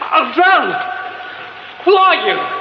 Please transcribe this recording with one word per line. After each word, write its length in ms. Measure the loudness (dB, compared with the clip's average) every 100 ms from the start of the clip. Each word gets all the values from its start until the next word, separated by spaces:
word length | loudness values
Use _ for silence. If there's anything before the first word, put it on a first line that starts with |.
I'll 320 | -2 0 0
drown. 380 | 2 4 4 2 -4 -6 -8 -10 -12 -14 -14 -16 -16 -18 -4
Who 120 | 2 6
are 180 | 6
you? 220 | 4 0 -4 -4 -8